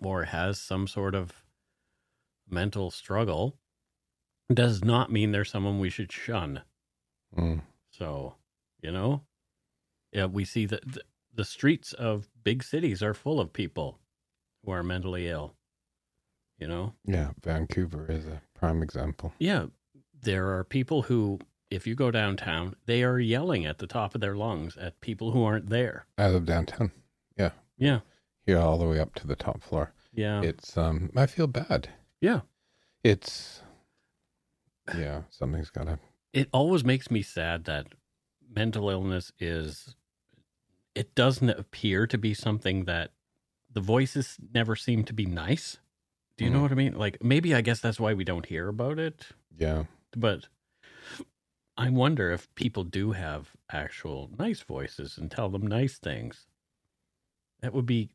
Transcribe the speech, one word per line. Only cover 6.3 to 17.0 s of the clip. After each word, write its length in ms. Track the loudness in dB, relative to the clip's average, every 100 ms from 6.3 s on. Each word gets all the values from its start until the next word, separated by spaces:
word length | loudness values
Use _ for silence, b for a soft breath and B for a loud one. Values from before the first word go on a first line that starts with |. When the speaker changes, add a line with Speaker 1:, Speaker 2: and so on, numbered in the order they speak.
| -4 -4 -8 -12 _ _ _ _ _ _ -2
Speaker 2:
Mm. 240 | -2 -2 -6 _ _
Speaker 1:
So, 440 | -10 -8 -8 -10 -14 _ _ _ _
you 100 | -6
know, 300 | -2 0 -2 -6 _ _ _ _ _ _ _ _
yeah, 140 | -2 0
we 200 | 0 -2
see 200 | -2 -2
that 160 | -4 -8
the, 100 | -14 -16 _ _
the 120 | -6 -6
streets 480 | 0 2 2 0
of 360 | -4 -2 -2 -4 _
big 200 | 0 0
cities 400 | 0 0 0 0
are 100 | -2
full 260 | -2 -2 0
of 140 | -2
people 460 | -4 -6 -4 -8 -8 _ _ _ _ _ _
who 80 | -6
are 120 | -4
mentally 440 | -2 -2 -4 -4 -4
ill, 260 | -4 -8 -14 _ _ _ _ _ _ _ _ _ -12
you 100 | -6
know? 260 | -4 -6 -6